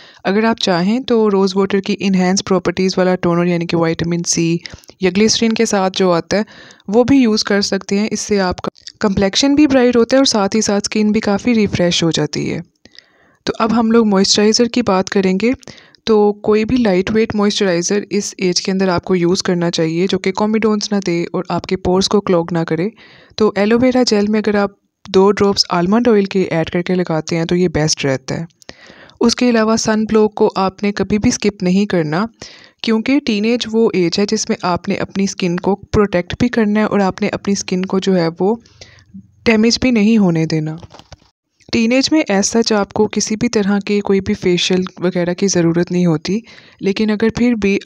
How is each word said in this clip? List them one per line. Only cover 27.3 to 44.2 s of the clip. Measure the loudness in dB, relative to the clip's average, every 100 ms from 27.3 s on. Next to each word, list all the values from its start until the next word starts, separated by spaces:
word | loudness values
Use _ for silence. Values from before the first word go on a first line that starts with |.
| -4
हैं | 0
तो |
ये | 0 2
बेस्ट | 0 -2 0
रहता | -2 -2 -4
है। | -8 -8 _ -20 -20 -20 -20 -20 -2
उसके | 0 2 2
अलावा | 2 0 0
सन | 0 -2 0
ब्लॉक | 2 2
को | 2 -2 0
आपने | -4 -2 -6
कभी | -2 -2 0
भी | 0
स्किप | 0 -4 -2
नहीं | 0 0 0
करना, | 0 0 -2 -4 _ -20 -20 -20 -8
क्योंकि | -2 -2 0 0
टीनेज | 0 -2 0 -2 -2
वो | 2 2 2
एज | 0 0
है | -2
जिसमें | -2 -4 -4
आपने | -2 -4 -4 -6
अपनी | -4 -4 -4
स्किन | -2 -2 -2
को | -2
प्रोटेक्ट | -4 -2 0 0 0 -4 -2
भी | -2
करना | 0 0 0
है | 0
और | 0
आपने | 0 -2 -4
अपनी | -4 -4 -4
स्किन | -4 -4
को | -2 -2
जो | 0
है | 0 0
वो | 0 -2 -2 _ -20 -20 -20 _ -20 -20 _ 0
डैमेज | 2 2 2
भी | 0
नहीं | 2 2 4
होने | 2 0 -2
देना। | -2 -4 -10 -18 -20 -20 -20 _ _ _ _ -6
टीनेज | 0 2 2 2
में | 0
as | 2 0 0
such | 0 0
आपको | 0 -2 -2 0
किसी | 0 -4 -2
भी | -2
तरह | 0 0 0 0
के | -2
कोई | 2 0